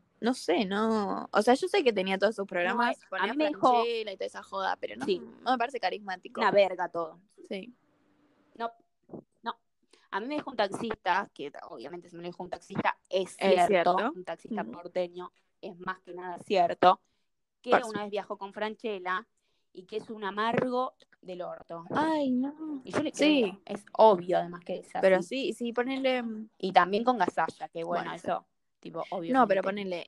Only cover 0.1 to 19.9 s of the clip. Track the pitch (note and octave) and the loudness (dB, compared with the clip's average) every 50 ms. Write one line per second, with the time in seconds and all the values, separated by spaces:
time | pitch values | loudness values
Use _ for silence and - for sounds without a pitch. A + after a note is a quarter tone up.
0.1 | _ - - A3+ C4 - - - E4+ E4+ G#3+ F3+ G3 G#3 A3 A3+ A3 A3 G3+ F#3+ | _ -4 -2 -2 -2 -2 0 0 2 2 2 0 0 0 0 2 2 0 0 -2
1.1 | G3 G3 - - - G3+ G#3+ B3 B3 C#4 F#4 F4+ - G4+ D4+ B3 G#3+ G3+ F#3 F#3+ | -4 -6 -4 0 2 2 6 6 4 4 2 0 0 2 2 4 2 2 0 0
2.1 | F#3+ F#3+ G3+ G3+ A3 - G3 G3 F#3 F3 F3 F3+ G3+ A3+ A#3 A#3+ - - - - | 0 2 2 2 2 0 -6 -4 -2 0 0 0 2 2 2 0 0 -4 -8 -10
3.1 | F#3+ F#3 F#3 G3+ A#3 D4 D#4 D4+ D4 D4+ - C4 B3 A#3+ A3+ A#3+ A#3 A3+ A3 G#3 | -4 -2 -2 -2 0 0 0 0 0 2 4 4 6 6 4 2 -2 -4 -4 -6
4.1 | F#3+ - F#3+ G#3 - G3 G#3 - F#3+ G3 F#3+ F#3 F3+ - - - - - C4 - | -8 -8 -8 -8 -8 -10 -12 -8 -6 -4 -2 -2 -2 -4 -6 -10 -8 -6 -2 -2
5.1 | F#3 E3+ D3+ - - - - A3 C4 B3 A#3 B3+ C#4+ A#3 - F#3 F3+ G3+ G#3 G3 | -2 -2 -4 -12 -16 -8 -2 -2 0 0 0 -2 -4 -4 -4 -4 -4 -4 -8 -10
6.1 | F#3 F#3 - F#3+ - A3 A3+ G3+ F#3+ G3+ G3 F#3 F#3 F3+ F3+ F3 - E3+ E3+ D#3 | -10 -10 -12 -12 -4 0 2 4 6 6 4 4 2 -4 -6 -4 -4 -6 -6 -6
7.1 | E3 F3 F#3+ _ _ - - - G#3+ F#3+ F#3 B3 - _ _ _ _ _ _ _ | -10 -18 _ _ _ -20 -14 -12 -10 -10 -10 -12 -18 _ _ _ _ _ _ _
8.1 | _ _ _ _ _ _ _ _ _ - A3+ A#3 - _ _ _ _ _ _ - | _ _ _ _ _ _ _ _ _ -10 -10 -10 -10 _ _ _ _ _ _ -20
9.1 | - - - _ _ _ - - - _ _ _ _ _ _ _ _ _ _ - | -18 -18 -18 _ _ _ -12 -12 -12 _ _ _ _ _ _ _ _ _ _ -8
10.1 | - G3 G#3+ C4 D4+ D4 - C#4+ B3+ A3+ G#3 G3 F#3+ - - A3+ G#3+ - - F#3 | -6 -6 -4 -4 -6 -6 -6 -6 -2 0 0 0 0 -4 -6 -6 -6 -4 0 0
11.1 | F3 F#3+ G#3+ - _ - C#3 C#3+ - - - - D#3+ C3 A2+ C#3+ F3 F3 F3 F3 | 0 0 0 -4 _ -12 -12 -12 -12 -14 -16 -16 -14 -14 -14 -12 -14 -14 -16 -16
12.1 | F3 E3+ E3+ F3 F3 - F#3 F3+ F3 E3 - - G3 G3 - G3 - _ _ - | -16 -12 -12 -12 -10 -10 -10 -10 -10 -12 -12 -10 -6 -2 0 0 0 _ _ -2
13.1 | - F#3+ F#3 - - - - G3 F#3+ F3+ F3 F3 G3+ F3 E3 F3 F3 E3 G3+ B3+ | -2 -2 -2 -2 -4 0 4 4 6 6 6 4 4 4 4 4 4 2 0 -2
14.1 | E4+ F#4 F3+ - E3 - - - A#3 G3+ E3 A3+ - E3+ F3 F3 - F#3 F3+ F3 | -4 -6 -10 -12 -12 -12 -10 -8 -6 -6 -6 -8 -10 -14 -12 -8 -6 -4 -6 -6
15.1 | F3 F3+ F3+ - _ _ _ _ _ _ - F#3+ F3+ E3+ F3+ F#3 F#3 - _ - | -6 -12 -14 -14 _ _ _ _ _ _ -16 -16 -14 -12 -10 -10 -10 -10 _ -16
16.1 | F3 F3+ F3+ F#3 F3 F3 - - G#3 F#3 F3 E3+ F3 - - F3+ F#3+ - _ _ | -14 -12 -10 -10 -12 -10 -4 0 2 2 4 2 4 6 6 6 6 6 _ _
17.1 | _ _ _ _ _ _ _ _ _ _ - B3 A3+ - B3 A3 G#3+ G#3 G#3 G3+ | _ _ _ _ _ _ _ _ _ _ 0 4 4 4 2 0 -6 -6 -6 -4
18.1 | G3+ G3 F#3+ - G#3+ G3+ G3 G3 F#3+ G#3 G#3+ G#3+ A3 _ - A3+ G#3 F#3+ F3+ F3+ | -6 -6 -6 -6 -10 -10 -10 -10 -6 -6 -6 -6 -6 _ -6 -6 -6 -4 -4 -2
19.1 | F#3 F#3 A#3 _ _ _ _ _ _ _ _ _ - - F#3 - | -4 -4 -4 _ _ _ _ _ _ _ _ _ -20 -20 -14 -8